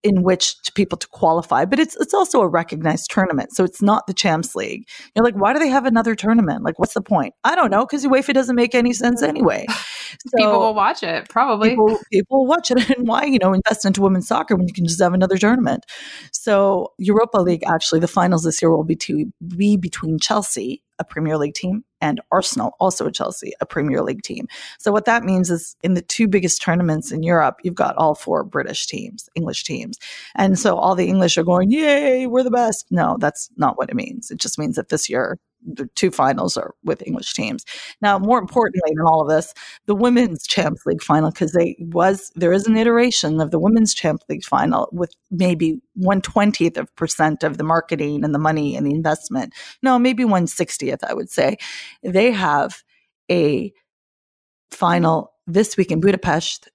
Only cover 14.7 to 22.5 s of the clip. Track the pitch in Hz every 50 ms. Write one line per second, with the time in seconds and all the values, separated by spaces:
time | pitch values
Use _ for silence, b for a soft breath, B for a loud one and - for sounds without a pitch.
14.7 | - 185 175 165 165 175 185 180 180 185 185 180 190 185 202 208 247 262 220 131
15.7 | 135 - _ B B B B B B B B B - - - 226 208 196 196 196
16.7 | 196 180 185 - _ - 185 196 202 214 233 226 - 202 175 180 175 165 - -
17.7 | 165 165 - - 165 160 170 170 - 190 175 180 180 165 165 165 160 - - 165
18.7 | 160 156 156 165 160 160 - - 156 151 156 - - _ 165 175 180 170 202 208
19.7 | 208 190 175 165 - - - 160 160 156 - - 214 214 202 - - 123 104 123
20.7 | - - _ _ _ - 160 _ - 156 160 156 156 156 147 147 147 - - 180
21.7 | 190 220 - _ _ _ 165 151 139 - - _ - 190 185 -